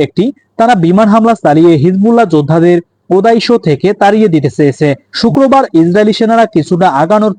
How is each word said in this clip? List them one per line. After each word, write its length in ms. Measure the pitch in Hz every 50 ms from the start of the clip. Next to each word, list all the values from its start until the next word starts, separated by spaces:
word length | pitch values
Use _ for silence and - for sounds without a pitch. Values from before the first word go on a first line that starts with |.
| 147
একটি, 200 | - - - 190 269 - _ _ _ _
তারা 180 | - 226 233 247
বিমান 320 | 196 165 165 180 196 226 208 202
হামলা 200 | 226 220 233 226 - -
চালিয়ে 280 | 156 147 160 165 175 165 147 131
হিজবুল্লাহ 420 | 180 185 190 196 226 233 233 226 180 160
যোদ্ধাদের 440 | 151 147 135 160 170 165 175 175 170 175 _ _ _ _ -
ওদাইশ 380 | 175 190 196 226 233 233 - - 240 226 - 170
থেকে 200 | 147 127 - 185 208 -
তাড়িয়ে 260 | 202 196 208 220 220 208 160
দিতে 160 | 151 135 147 - -
চেয়েছে। 300 | 151 143 135 - 156 147 139 - _ _ - -
শুক্রবার 440 | - 233 - 277 277 262 262 269 269 - - 160
ইসরায়েলি 320 | 165 170 180 208 214 214 202 -
সেনারা 260 | 233 214 226 226 226 - -
কিছুটা 340 | 170 147 - 185 170 185 180 135 135
আগানোর 320 | 151 165 208 214 214 214 196